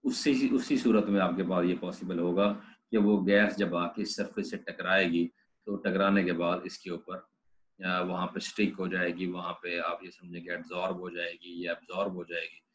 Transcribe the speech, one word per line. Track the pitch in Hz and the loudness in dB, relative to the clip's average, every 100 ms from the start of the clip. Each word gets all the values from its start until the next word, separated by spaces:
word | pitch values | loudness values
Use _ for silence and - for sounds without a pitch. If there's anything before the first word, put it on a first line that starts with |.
उससे, | 135 - 147 131 135 | -2 2 2 4 4
उसी | 131 - 131 | 2 2 2
सूरत | 120 107 | 4 4
में | 101 101 | 4 2
आपके | 90 87 | 2 0
पास | 90 90 | 0 2
ये | 87 | 2
possible | 87 90 - 90 87 | 0 -4 -8 -6 -2
होगा | 87 90 104 104 - - _ | 0 4 2 2 -10 -20 _
कि | 110 | 2
वो | 104 101 | 4 4
गैस | 92 101 104 95 | 6 6 4 2
जब | 95 | 0
आके | 87 87 - | 0 -2 -4
surface | 98 - 101 - 98 | -6 -4 -6 -6 -6
से | 92 | -8
टकराएगी | - 87 90 95 90 85 85 _ _ _ - | -10 -6 2 4 4 2 0 _ _ _ -8
तो | 101 | -4
टकराने | - 95 98 101 | 0 2 4 4
के | 90 | 2
बाद | 85 87 90 90 | 0 0 0 -4
इसके | - 92 | -12 -10
ऊपर, | 85 - 92 _ _ _ _ _ _ | -10 -10 -14 _ _ _ _ _ _
अ, | 92 90 | -2 0
वहाँ | 90 90 90 | 0 -2 -4
पे | 98 | -4
stick | - - 101 | -6 0 0
हो | - 90 | 0 -4
जाएगी, | 90 87 87 92 | 0 -2 -2 -4
वहाँ | 87 87 | -4 -8
पे | 90 87 85 | -8 -6 -4
आप | 85 85 | -2 -6
ये | 92 | -10
समझें | - 90 87 | -20 -14 -12
कि | 87 | -8
absorb | 87 82 90 92 90 | -8 -6 -4 -4 -4
हो | 90 | -6
जाएगी | 85 85 85 90 87 87 | -6 -8 -8 -12 -8 -6
या | |
absorb | 85 - 92 101 | -6 -6 -4 -4
हो | 90 | -4
जाएगी | 85 85 82 - _ | -8 -8 -8 -14 _